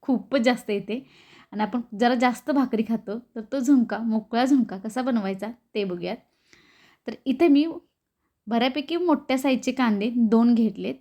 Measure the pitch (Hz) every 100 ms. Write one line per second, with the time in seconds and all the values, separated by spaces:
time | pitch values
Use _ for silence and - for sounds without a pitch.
0 | - 247 - 277 233 240 - 202 196 226
1 | 262 _ _ - _ 202 214 240 233 202
2 | 240 247 247 240 - 285 254 214 220 220
3 | - 214 - - 214 269 247 277 226 208
4 | 226 220 214 226 254 269 226 190 220 220
5 | 254 233 196 190 208 233 _ 220 196 175
6 | 175 226 _ _ _ _ _ _ _ _
7 | - - - - 339 285 320 339 _ _
8 | _ _ _ _ - 226 247 277 294 339
9 | 349 285 - 262 277 262 - 254 247 208
10 | 220 240 226 226 233 233 226 - 185 262